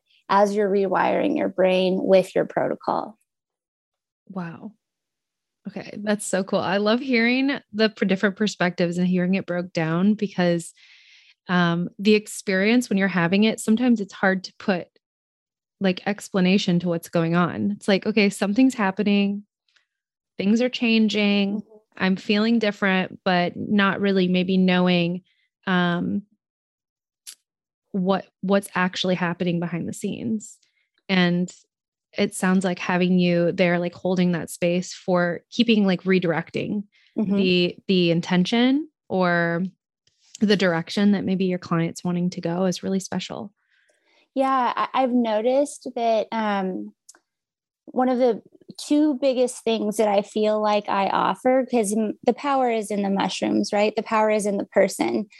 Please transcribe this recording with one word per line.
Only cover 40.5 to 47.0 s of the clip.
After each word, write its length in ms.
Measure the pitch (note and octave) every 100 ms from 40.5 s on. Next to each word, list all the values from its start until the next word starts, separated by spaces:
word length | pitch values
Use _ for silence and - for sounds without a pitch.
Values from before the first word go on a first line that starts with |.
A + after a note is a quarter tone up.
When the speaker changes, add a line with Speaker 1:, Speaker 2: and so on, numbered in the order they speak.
| G3+
Speaker 2:
direction 560 | F#3+ E3 E3 - G3+
that 120 | G3
maybe 220 | - F#3 F#3
your 120 | F3+
client's 460 | - E3 E3 -
wanting 240 | F3+ F3 F3
to 140 | F3+
go 240 | E3 F3 F#3+
is 160 | F3
really 180 | F#3+ F#3+
special. 540 | - F#3 - - G#3 _ _ _ _ _ _ _ _
Speaker 1:
Yeah, 380 | C4+ C4 C4+ A#3+ -
I, 120 | -
I've 200 | B3 C4
noticed 760 | B3 A#3 G#3+ A3+ C4 C#4+ - C4+ B3
that, 300 | A#3 A3 -
um, 640 | A3+ G#3+ G3+ F#3+ G3 G#3 -